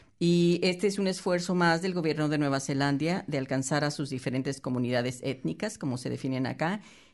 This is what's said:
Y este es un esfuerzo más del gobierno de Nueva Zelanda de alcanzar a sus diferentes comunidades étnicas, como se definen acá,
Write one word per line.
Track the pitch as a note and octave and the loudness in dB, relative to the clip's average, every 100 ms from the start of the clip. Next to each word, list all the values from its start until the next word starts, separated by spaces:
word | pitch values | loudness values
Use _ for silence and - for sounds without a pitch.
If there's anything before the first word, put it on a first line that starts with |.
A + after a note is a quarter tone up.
| - - | -16 0
Y | E3+ F3 E3+ F3 | 4 6 4 4
este | F#3 F3+ G3+ | 2 2 0
es | G3 | 0
un | F#3+ | -2
esfuerzo | F#3 F#3+ F3+ F3 | 0 0 0 2
más | F3+ E3+ E3 | 4 4 4
del | F#3 | 0
gobierno | F3 D#3 D#3 D3+ | 0 0 2 2
de | D3+ | 2
Nueva | C#3+ C3+ | 2 0
Zelanda | C#3 C#3 C#3+ C#3 D#3+ F#3 - | 0 0 2 2 0 -2 -2
de | D3 | -4
alcanzar | C3 C3+ C3 D3 | 0 -2 0 0
a | D3 | 0
sus | D3 C3+ | -2 -4
diferentes | B2+ C3+ B2+ C3+ C3+ | -4 -2 -2 -2 -4
comunidades | C3+ B2 A#2+ B2 B2 C3 | -2 -2 0 0 0 -4
étnicas, | C#3 C3 D#3+ E3 G#3+ - | -6 -4 -4 -4 -6 -4
como | D3 B2 | -4 -4
se | C3 | -4
definen | A#2 C3+ C3 B2+ | -4 -4 -2 -2
acá, | B2 D#3+ G#3 - - - | -2 -2 -4 -8 -20 -20